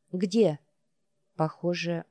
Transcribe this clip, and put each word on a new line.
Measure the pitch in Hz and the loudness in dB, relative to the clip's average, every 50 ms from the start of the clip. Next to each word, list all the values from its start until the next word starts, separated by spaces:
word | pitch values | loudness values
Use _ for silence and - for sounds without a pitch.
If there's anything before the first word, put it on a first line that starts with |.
| _ _ | _ _
«Где?» | - 185 185 196 180 233 220 180 151 - - _ _ _ _ _ _ _ _ _ _ _ _ _ _ | -4 -4 -4 0 4 4 4 4 2 0 -6 _ _ _ _ _ _ _ _ _ _ _ _ _ _
Похоже, | - 160 156 - - - 175 175 170 170 170 170 165 170 - | -2 -2 -2 -2 -4 -4 -4 -2 -2 -2 -4 -4 -4 -6 -6